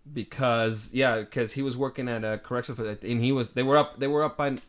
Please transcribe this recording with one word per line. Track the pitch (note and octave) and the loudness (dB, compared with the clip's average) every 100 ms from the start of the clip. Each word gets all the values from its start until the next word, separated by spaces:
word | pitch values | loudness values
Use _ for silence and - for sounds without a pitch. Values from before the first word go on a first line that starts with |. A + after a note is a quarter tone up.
| - | -14
because, | C#3+ G#2 - B2+ A#2 A2+ A2 G#2+ | -10 -8 0 2 4 2 -2 -4
yeah, | B2+ C3 A2+ | 2 2 2
'cause | G#2 C3 A2+ | -2 -2 -2
he | C#3 | -2
was | C#3 B2 | -4 -2
working | C3+ C3+ B2 | -4 -4 -4
at | A2+ | -2
a | A2 G#2+ | -2 -4
correctional | - B2 A#2+ A#2 | -4 -6 -4 -6
facility, | A2 G#2 F#2 | -6 -6 -2
and | A#2 | 2
he | B2 | 4
was, | C3+ A2+ | 2 0
they | B2+ | 0
were | C3 D3 | 4 4
up, | D3 - | 4 0
they | C#3 | 0
were | D3 | 2
up | D3+ - | 0 0
by | C#3+ C3 | -2 -2